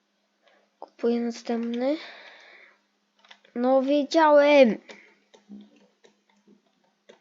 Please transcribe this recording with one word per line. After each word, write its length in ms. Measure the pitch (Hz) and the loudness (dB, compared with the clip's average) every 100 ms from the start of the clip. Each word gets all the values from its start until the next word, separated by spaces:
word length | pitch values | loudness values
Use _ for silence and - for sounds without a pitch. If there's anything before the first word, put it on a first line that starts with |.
| _ _ _ _ _ _ _ - | _ _ _ _ _ _ _ -20
Kupuję 400 | - - 233 233 | -20 -6 -4 -4
następny. 760 | 233 233 - 233 233 233 262 320 - - - - - - - _ _ _ _ _ _ - _ | -6 -10 -10 -8 -8 -6 -6 -6 -10 -20 -20 -20 -20 -20 -20 _ _ _ _ _ _ -20 _
No, 280 | 240 247 269 | -6 -2 0
wiedziałem. 960 | 262 294 277 320 311 294 285 294 240 185 - - _ _ _ _ - - - _ _ _ _ _ _ _ _ _ _ _ _ _ _ - | 0 -2 0 0 4 4 6 6 4 2 -10 -20 _ _ _ _ -20 -20 -20 _ _ _ _ _ _ _ _ _ _ _ _ _ _ -20